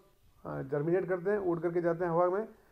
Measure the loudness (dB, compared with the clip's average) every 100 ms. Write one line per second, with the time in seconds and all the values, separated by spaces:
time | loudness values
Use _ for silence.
0 | -20 _ _ _ -10 -8 -4 -2 2 0
1 | 0 -2 0 0 0 0 0 0 0 0
2 | 0 2 2 2 -4 -10 _